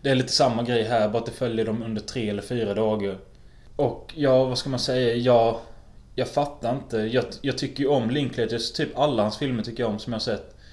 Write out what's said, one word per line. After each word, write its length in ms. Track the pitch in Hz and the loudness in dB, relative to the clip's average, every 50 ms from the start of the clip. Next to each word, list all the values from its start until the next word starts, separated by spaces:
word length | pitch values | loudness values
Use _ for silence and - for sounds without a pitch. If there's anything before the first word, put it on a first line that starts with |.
Det 80 | - 139 | 0 2
är 60 | 135 | 2
lite 160 | 127 127 - | 2 2 2
samma 320 | - - 147 131 117 117 120 | 2 4 4 4 4 2 0
grej 200 | 120 123 117 110 | 0 2 2 2
här, 260 | 113 123 113 107 107 | 2 2 2 2 2
bara 80 | 104 117 | 2 0
att 80 | 113 | -2
det 60 | - | -4
följer 340 | - - 131 120 113 110 110 | -4 -4 -2 -2 0 0 0
dem 180 | 113 107 117 113 | 0 -2 -2 -4
under 180 | 117 110 104 | -4 -6 -6
tre 280 | 101 - - 131 113 104 | -6 -6 -6 -4 -2 -2
eller 120 | 101 101 | -4 -4
fyra 320 | 104 - 127 120 113 104 101 | -4 -4 -4 -2 -2 0 0
dagar. 440 | 110 110 107 110 107 101 101 95 95 - - - - - - - - - - - | 2 2 2 2 0 0 -2 -4 -6 -10 -18 -20 -20 -20 -20 -20 -20 -20 -10 -2
Och 380 | - 143 123 - - - - - | 0 0 0 0 -4 -10 -12 -4
ja, 280 | 156 143 135 127 131 131 | 0 4 6 6 6 6
vad 140 | 127 123 123 | 4 2 -2
ska 120 | - 143 | -2 -4
man 100 | 131 123 | -4 -4
säga? 360 | - - 127 127 127 117 117 | -2 0 0 2 2 2 2
Jag, 440 | 120 120 127 123 117 113 117 113 - - - - - - - - - - - - | 2 4 6 6 8 6 6 2 0 -6 -12 -18 -20 -20 -20 -20 -20 -20 -8 -6
jag 120 | - 127 - | -4 -4 -2
fattar 440 | - 147 143 143 - - - 110 131 | 0 0 -2 -2 -4 -6 -4 -4 -4
inte. 220 | 139 - - 117 110 | -4 -4 -4 -2 -2
Jag, 280 | 107 113 120 127 - - - - | 0 0 2 0 0 0 -4 -6
jag 160 | - 139 127 - | -4 -4 -4 -4
tycker 260 | - 123 - - 143 | -4 -6 -4 -2 0
ju 60 | 139 | 2
om 200 | 143 127 117 113 | 2 2 2 2
Linklaters, 600 | 127 147 143 123 - - 117 110 120 117 113 - | 0 0 -2 -2 -2 -2 -2 -2 -2 -2 -4 -4
typ 260 | - - 156 139 - - | -4 -4 -4 -4 0 0
alla 220 | 143 151 131 110 | 0 2 2 2
hans 160 | 104 107 107 - | 0 0 0 -2
filmer 260 | 147 135 127 113 104 | -4 -2 -2 -2 -4
tycker 200 | 117 113 117 123 | -4 -4 -4 -2
jag 60 | 110 | -2
om 80 | 101 104 | -2 -4
som 140 | - - 117 | -6 -6 -6
jag 60 | 110 | -4
har 40 | - | -2
sett. 320 | 127 107 98 - - - - - - | -2 -4 -4 -6 -10 -20 -20 -20 -20